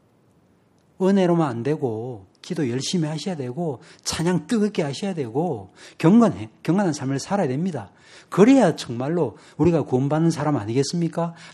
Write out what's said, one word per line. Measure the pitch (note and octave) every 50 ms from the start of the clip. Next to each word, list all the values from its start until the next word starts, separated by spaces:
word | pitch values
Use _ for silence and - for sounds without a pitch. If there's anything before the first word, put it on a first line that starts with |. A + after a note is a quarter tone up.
| _ _ _ _ _ _ _ _ _ _ _ _ _ _ _ _ _ _ _ -
은혜로만 | F#3 F#3 G3 G3+ F#3 E3+ F3 E3+ D#3+ C#3+
안 | A#2 A#2 A#2
되고 | C#3 D3+ D3 C#3+ B2 A2 A2 A#2 C3 B2 G#2 F#2+ - _ _ -
기도 | - F#3 F3 D#3 A#2+
열심히 | A#2 C3 C3+ - - F3+ D#3
하셔야 | D3+ D#3+ D3+ - G3+ F3+
되고 | D3 C3 B2 B2 D3+ F3 D#3+ C3 - - - - - _
찬양 | - - - D#3+ F3 F#3 D#3+ D#3+ -
뜨겁게 | B3 A3 G#3 G#3 G3+ - E3
하셔야 | C#3 C#3 - - G3 F#3+
되고 | E3 C3+ A2+ A2 C#3 E3 F3+ C#3+ A2 G2+ - _ - - - - -
경건해, | - D#3+ G3+ A#3 A#3 G3 A#2 F2+ G#2+ A2 - _ -
경건한 | - D#3+ G3 G#3 F3+ C#3+
삶을 | - C#3 C3 C3+ C3+
살아야 | - - F#3+ G3+ F#3
됩니다. | C3+ B2+ C#3 F3 G3 E3 B2+ G2 F2+ - _ _ - - - - _
그래야 | - E3+ G3 B3 C#4 C4+ A3+ E3+ C#3+
정말로 | - - - A#2+ A#2 B2+ C#3+ E3+ F3 D#3 A#2 - - - - -
우리가 | - D3+ F3 E3+ D#3 C3
구원받는 | - C3 B2+ C3+ C#3 D3+ D#3 E3 E3 D3+
사람 | C3+ D3 D3+ D3
아니겠습니까? | B2+ G2+ G#2+ A2+ C3+ C#3 - - F3 E3+ E3 E3 E3+ E3 E3+ E3 - - -